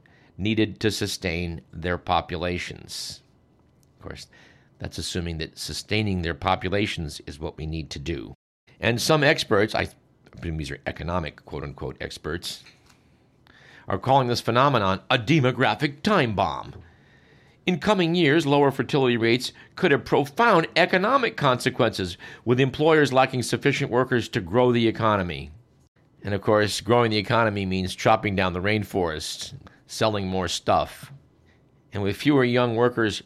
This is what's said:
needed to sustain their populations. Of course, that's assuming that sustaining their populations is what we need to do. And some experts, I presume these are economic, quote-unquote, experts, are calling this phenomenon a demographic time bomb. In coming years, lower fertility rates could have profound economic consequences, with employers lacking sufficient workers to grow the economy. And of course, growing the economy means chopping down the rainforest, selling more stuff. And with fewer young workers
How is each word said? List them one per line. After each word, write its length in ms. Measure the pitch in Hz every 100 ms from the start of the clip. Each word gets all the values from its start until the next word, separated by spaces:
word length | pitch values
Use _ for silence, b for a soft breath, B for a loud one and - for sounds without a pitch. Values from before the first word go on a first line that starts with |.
| b b b -
needed 420 | 101 107 104 92
to 120 | 107
sustain 720 | - 104 - 92 85 87 85 -
their 240 | 85 90 90
populations. 1200 | - 85 82 85 87 87 - 50 - - - - _ _ _ _ _ _ _ _
Of 60 |
course, 240 | - 71 - b b b b _
that's 180 | 80 -
assuming 420 | 85 92 85 80
that 180 | 80 -
sustaining 640 | - 80 - 107 107 92
their 120 | 82
populations 880 | 78 92 92 90 101 104 - 78 - -
is 120 | 73
what 180 | 78 -
we 80 | 78
need 240 | 80 71
to 100 | 76
do. 340 | 71 71 53 - _ _ _ b
And 220 | 110 120
some 220 | - 156
experts, 520 | 139 160 - 104 110 -
I 140 | 90 - _ _ _
presume 240 | - 85 80
these 160 | 69
are 80 | 65 -
economic, 580 | - 78 87 76 - -
quote-unquote, 520 | 76 71 69 67 -
experts, 640 | 71 - 76 87 - - - b b b b b _ _ _ B B B -
are 80 | 98
calling 320 | 120 139 123
this 100 | 117
phenomenon 640 | - 120 139 123 95 95 -
a 80 | 127
demographic 840 | 107 160 127 127 120 110 151 135
time 300 | - 202 120 98
bomb. 380 | 90 65 52 - b b b b b b b b -
In 140 | 175
coming 360 | 202 202 165 180
years, 320 | 151 160 143
lower 240 | 143 139
fertility 460 | 135 120 151 127 120
rates 340 | 113 131 - B B -
could 160 | 185
have 140 | 135 -
profound 640 | 147 139 - 233 180 165 156
economic 600 | 180 185 208 277 240 -
consequences, 840 | 143 123 - 98 117 98 92 90 B B 110
with 140 | 123
employers 520 | 131 120 156 156 135
lacking 320 | 127 131 127
sufficient 480 | 110 120 143 139 135
workers 380 | 120 127 123 -
to 100 | 120
grow 320 | 85 117 123
the 160 | 120 113
economy. 640 | - 110 101 90 69 71 - _ _ _ _ _ _
And 100 | 101
of 80 | 101
course, 380 | 117 107 104 -
growing 300 | 98 120 117
the 60 | 107
economy 480 | 92 117 113 101 95
means 280 | 95 92
chopping 420 | - 123 110 107 95
down 180 | 92
the 80 | 87
rainforest, 920 | 98 107 98 101 85 78 - - - - - B _
selling 400 | - 110 104 95
more 200 | 95 87
stuff. 640 | - - 90 73 - - - _ _ _ b _ _ _
And 120 | 101
with 140 | 98 98
fewer 260 | 143 143
young 320 | 123 123 123 113
workers 460 | 120 120 110 95